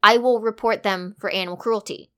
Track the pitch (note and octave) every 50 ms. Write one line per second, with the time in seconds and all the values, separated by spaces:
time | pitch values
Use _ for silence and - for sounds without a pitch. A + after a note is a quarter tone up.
0 | - G#3 A3+ A#3+ A#3 B3+ B3 A3+ G#3+ A3+ G#3+ - - A#3 A3+ A3 - G#3 F#3+ F#3
1 | F3+ F3+ G#3 _ - G3+ - F#3+ F#3 F3+ F3+ F3 - A3+ A3+ G#3+ G3+ - - -
2 | - _ _